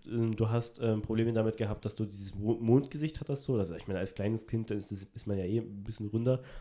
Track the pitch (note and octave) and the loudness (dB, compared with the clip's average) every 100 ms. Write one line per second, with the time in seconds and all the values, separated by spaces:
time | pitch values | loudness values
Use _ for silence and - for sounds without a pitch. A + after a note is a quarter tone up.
0 | - A#2 A2+ A2 A2 A#2 A2+ - A#2 G#2+ | -4 0 2 2 2 2 -2 -2 2 2
1 | G#2+ A2 A2+ A2+ A2 - G#2+ G#2+ G#2 - | 2 2 4 4 2 2 -2 -2 -4 -4
2 | G#2+ G2+ G2 F#2+ G#2 A2+ A2+ B2+ C#3 D3 | -6 -6 -10 -2 0 2 6 6 6 -4
3 | D#3 - C#3+ C#3 - A#2+ F2 E2+ - F#2 | -4 -4 -4 -4 0 0 0 -4 -4 -2
4 | F#2+ - G2+ A2 - A2+ A2 G#2 G2 G2 | -2 -2 -2 -2 -2 -4 -2 -4 -4 -10
5 | G2 - - G2 F#2 A2+ A2+ G2+ G#2 A2+ | -10 -10 -4 -2 0 0 -2 -8 -10 -8
6 | G#2 A2+ A#2+ B2+ - - | -2 0 2 2 -2 -14